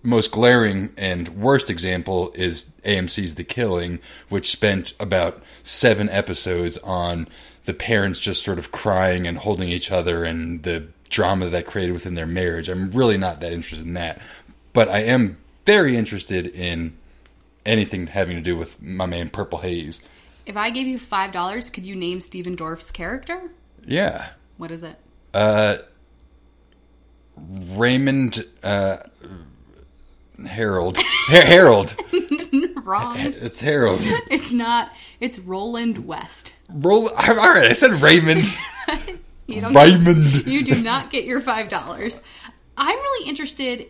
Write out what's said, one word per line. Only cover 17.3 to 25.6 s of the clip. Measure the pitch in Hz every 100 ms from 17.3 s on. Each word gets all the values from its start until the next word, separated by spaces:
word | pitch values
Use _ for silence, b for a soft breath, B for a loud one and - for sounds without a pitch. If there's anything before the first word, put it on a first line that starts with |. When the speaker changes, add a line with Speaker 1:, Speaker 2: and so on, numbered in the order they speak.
| _ _ _ 107
Speaker 1:
anything | 110 101 95 85
having | 101 90 85
to |
do | 80 85
with | 82 -
my | 71 92 92
man | 87 85
Purple | - 98 80
Haze. | 92 87 76 82 b b b b -
Speaker 2:
If | 208
I | 220
gave | 240 262
you | 254
five | - 202 196
dollars, | 185 180 214 233
could | - 185
you | 196
name | 175 185
Steven | - 185 180 175
Dorff's | 160 165 -
character? | - 175 254 - 349 359 - _ _ -
Speaker 1:
Yeah. | 156 196 - - - _ _
Speaker 2:
What | 160
is | 165
it? | 160 - _ _ _
Speaker 1:
Uh, | - 107 107